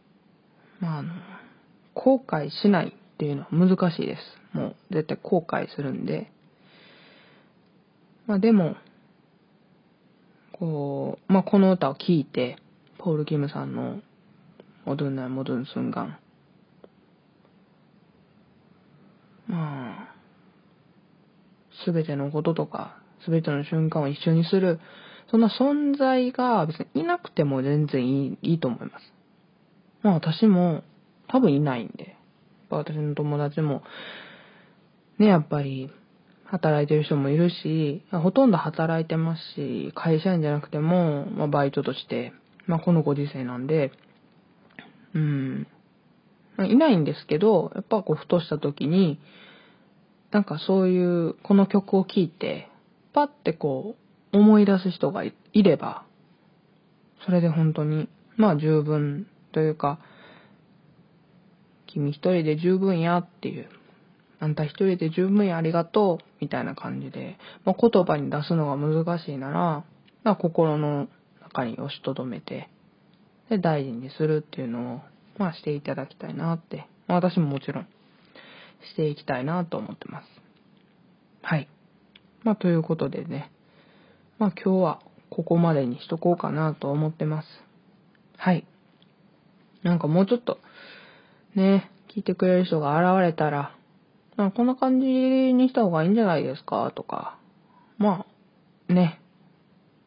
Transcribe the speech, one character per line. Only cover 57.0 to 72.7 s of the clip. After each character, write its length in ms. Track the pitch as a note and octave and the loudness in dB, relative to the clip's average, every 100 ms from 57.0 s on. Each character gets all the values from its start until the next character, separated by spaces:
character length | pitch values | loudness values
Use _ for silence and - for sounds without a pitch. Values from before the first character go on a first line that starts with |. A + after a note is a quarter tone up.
| _ _ - | _ _ 0
そ 60 | |
れ 100 | F3+ | 2
で 80 | E3+ | 2
本 240 | D#3+ D#3+ | 2 0
当 100 | D3+ | 0
に、 260 | D3+ D#3 - _ _ - | -2 -2 -6 _ _ 0
ま 160 | G#3+ | 2
あ、 60 | D3+ | 2
十 240 | D#3 D#3 | 2 2
分 460 | D3 D3+ D3 C#3+ G#3+ _ _ | 2 -2 -2 -6 -12 _ _
と 80 | D#3 | -2
い 80 | D#3 | -2
う 60 | D#3 | -2
か、 240 | C#3+ D#3 - - - - _ _ _ _ _ _ _ _ _ _ _ _ _ _ - | -4 -6 -14 -20 -20 -20 _ _ _ _ _ _ _ _ _ _ _ _ _ _ -12
「君 240 | - C#3+ | -4 -4
一 40 | D3 | -2
人 280 | F3+ F3+ | 0 0
で 140 | D#3 D3+ | 0 0
十 200 | F3 F#3 | 0 0
分 220 | F#3+ F3 | 0 0
や」 200 | E3 F3 | 0 0
っ 20 | F3 | -2
て 220 | _ - | _ -12
い 100 | - | -12
う、 80 | - - _ _ _ _ _ - | -16 -20 _ _ _ _ _ -6
「あ 60 | D#3 | -4
ん 60 | D3+ | -2
た 100 | D3+ | -4
一 60 | - F#3+ | 0 0
人 120 | F3+ | 2
で 120 | D#3+ | -2
十 180 | D#3+ F#3+ | 0 2
分 200 | G#3 G3 | 4 2
や、 80 | E3 | 0
あ 60 | |
り 100 | D#3+ | 0
が 140 | E3+ E3+ | 0 0
と 340 | G#3+ G3 E3 | 2 2 0
う」 40 | - - C#3+ | -6 -12 -6
み 40 | |
た 120 | B2+ | -6
い 20 | |
な 120 | A#2+ - | -6 -8
感 260 | - C3 | -10 -10
じ 80 | C3+ | -10
で、 300 | C3+ C3 - - - | -12 -14 -16 -20 -6
ま 100 | - | -2
あ、 20 | F#3+ | 2
言 300 | A#3 G3 F3+ | 4 4 2
葉 120 | D3+ | 0
に 120 | C3+ | -2
出 140 | D3 | -6
す 100 | D3+ | -2
の 140 | E3 D3 | -2 0
が 100 | C#3 | -2
難 400 | D3+ D#3 E3 E3+ | 0 0 -2 -4
し 160 | E3 | -6
い 40 | C#3 | -10
な 100 | C3+ | -6
ら、 340 | E3+ F3 D3+ - _ _ _ | -2 -2 -2 -8 _ _ _
ま 100 | A3 | -2
あ、 20 | F#3+ | 0
心 420 | E3+ E3 D#3+ D3+ | 0 2 2 2
の 300 | D3 C#3+ - _ _ _ | -2 -2 -6 _ _ _
中 240 | - - A#2+ | -12 -8 -6
に 80 | - | -6
押 100 | C#3 | -10
し 140 | - | -8
と 100 | - | -8
ど 100 | C3 | -8
め 160 | B2+ G#2 | -8 -10
て、 300 | - C3 - | -12 -14 -14